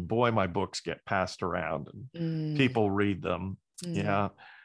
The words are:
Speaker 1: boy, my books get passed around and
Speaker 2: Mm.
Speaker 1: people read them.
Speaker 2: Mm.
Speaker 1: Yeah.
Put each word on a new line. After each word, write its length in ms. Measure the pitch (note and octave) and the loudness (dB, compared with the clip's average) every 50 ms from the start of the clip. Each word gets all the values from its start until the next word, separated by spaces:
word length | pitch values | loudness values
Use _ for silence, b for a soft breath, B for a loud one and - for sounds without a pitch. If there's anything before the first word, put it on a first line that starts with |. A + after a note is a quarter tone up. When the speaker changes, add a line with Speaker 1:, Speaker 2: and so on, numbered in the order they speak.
| F2 | -2
Speaker 1:
boy, 260 | D#2+ A2 A#2 B2 A#2 | 0 2 4 4 4
my 160 | A2+ A2 F#2+ | 4 4 2
books 340 | F#2 E2+ G2 F#2 E2+ - - | 2 2 0 -2 -2 -4 -6
get 240 | - E2+ D#2 - - | -6 -6 -6 -6 -4
passed 380 | - - F#2+ F#2 F2+ - - F#2+ | 0 0 0 0 0 -2 -4 -4
around 460 | F2+ E2+ F2+ D#2+ D#2+ E2 D2 C#2+ - - | -2 -2 0 -2 -2 -2 -4 -4 -8 -12
and 160 | G#2 C3 C3 - | -14 -16 -12 -8
Speaker 2:
Mm. 420 | E3+ E3 D#3+ D#3+ D#3+ D#3 D#3 D3+ | -4 -4 -2 -2 -2 -2 -2 2
Speaker 1:
people 320 | D3 C3+ B2 B2+ A#2 G#2+ G2+ | 2 2 4 4 2 2 2
read 320 | G2 G2+ G2+ G2+ G2 E2+ | 2 2 2 2 0 0
them. 380 | F2+ F2 F2+ E2+ F2+ F#2+ G2 - _ _ - - F3 | -2 -2 -2 -2 -2 -6 -6 -8 _ _ -16 -12 -8
Speaker 2:
Mm. 100 | F3+ E3 | -4 -2
Speaker 1:
Yeah. 340 | F#3+ G2+ G#2 G2 G2+ G2+ G2 - B B B B B B | 0 0 2 2 2 2 0 -4 B B B B B B